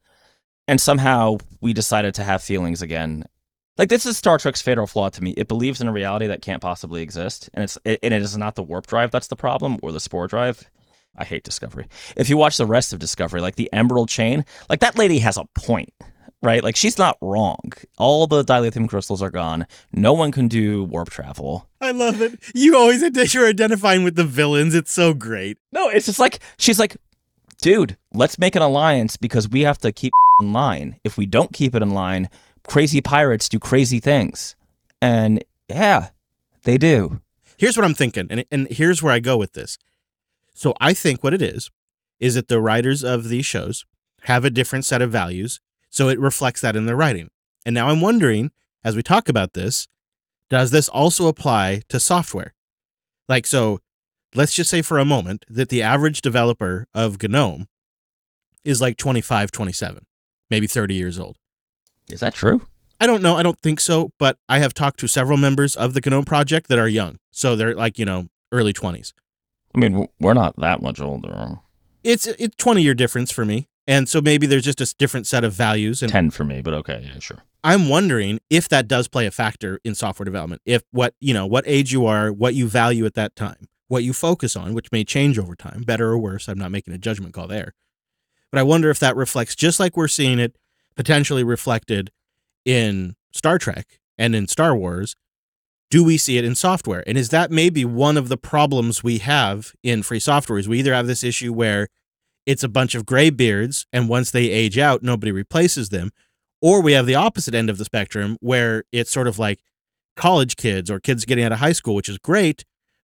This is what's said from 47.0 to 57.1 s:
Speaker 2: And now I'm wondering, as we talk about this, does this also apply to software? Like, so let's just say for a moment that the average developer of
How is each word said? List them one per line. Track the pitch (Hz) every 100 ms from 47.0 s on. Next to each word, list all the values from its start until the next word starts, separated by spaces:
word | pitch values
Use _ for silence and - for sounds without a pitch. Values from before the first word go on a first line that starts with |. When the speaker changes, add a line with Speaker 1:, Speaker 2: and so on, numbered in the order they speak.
| 156 92 82 _ _ _ 117
Speaker 2:
And |
now | 120 127
I'm | 160
wondering, | 190 233 139 107 143 - _ _
as | 113
we | 107
talk | - 208 190
about | 113 92
this, | 92 95 - - _ _ _ _ _ _
does | 131 127
this | 151 143
also | 127 165 - 165
apply | - 143 110 95 98 -
to | 127
software? | - 175 160 95 - - _ _ _ _ _ _ -
Like, | 131 -
so | 135 110 98 - _ _ _ _
let's | 123 151
just | - 160
say | 170
for | 151 151
a |
moment | 143 131 90 104 -
that | 113 131
the | 120
average | 110 139 156 151
developer | 135 120 120 113 92 92 -
of | 110 113